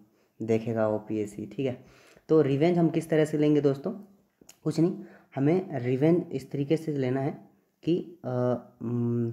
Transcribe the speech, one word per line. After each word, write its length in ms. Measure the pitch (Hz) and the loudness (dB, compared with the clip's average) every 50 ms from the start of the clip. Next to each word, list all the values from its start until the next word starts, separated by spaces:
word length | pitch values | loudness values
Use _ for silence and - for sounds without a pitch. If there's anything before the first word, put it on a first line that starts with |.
| - _ _ _ _ _ _ - 117 | -18 _ _ _ _ _ _ -8 -2
देखेगा 460 | 110 113 113 113 123 113 113 110 107 | -2 0 0 0 -2 -2 0 0 0
ओपीएससी, 580 | 107 107 104 - 113 107 107 101 - - 107 | 0 -2 -4 -6 -6 -4 -4 -6 -8 -10 -12
ठीक 200 | 104 - - 135 | -10 -8 -6 -6
है। 180 | 131 123 - - - - - - _ _ _ _ - | -4 -6 -8 -12 -20 -20 -20 -20 _ _ _ _ 2
तो 140 | 156 160 147 | 4 4 4
रिवेंज 360 | 135 139 135 151 175 180 170 | 4 4 2 2 4 4 4
हम 100 | 170 160 | 2 2
किस 200 | 143 170 156 - | 2 0 -2 0
तरह 160 | 165 156 156 | 2 2 2
से 140 | 151 160 151 | 2 2 2
लेंगे 220 | 151 151 151 147 | 2 4 4 4
दोस्तों? 320 | 139 143 139 143 - 190 220 - - - _ _ _ _ _ _ _ - - _ - | 4 2 2 0 -4 -8 -8 -10 -12 -20 _ _ _ _ _ _ _ -20 -20 _ -6
कुछ 160 | 156 147 - | -4 0 2
नहीं, 240 | 156 180 196 - - - - - _ _ - | 2 2 0 -2 -8 -16 -20 -20 _ _ -4
हमें 440 | 135 135 143 165 185 - - - 131 | 0 2 2 2 2 0 -4 -6 -6
रिवेंज 460 | 120 123 131 127 143 160 170 175 - - - | -2 -2 0 2 2 4 2 2 0 -2 -8
इस 180 | 135 - - | -10 -8 -8
तरीके 260 | - 139 143 139 160 | -6 -6 -2 0 0
से 160 | 151 156 - 151 | -2 -2 -2 -4
लेना 280 | 139 131 127 127 135 | -2 -2 -2 -2 -2
है 280 | 135 147 - - - - _ _ _ _ _ _ - | -2 -4 -6 -8 -14 -20 _ _ _ _ _ _ -4
कि, 360 | - 165 175 - - - - - | -2 -2 -2 -2 -6 -14 -12 -8
अ, 440 | 123 127 123 123 123 123 120 - - - - - | -6 -2 0 0 0 0 -2 -4 -10 -16 -12 -8
उम, 500 | 117 120 120 120 120 120 120 117 117 | -6 -4 -2 -2 -2 0 -2 -2 -4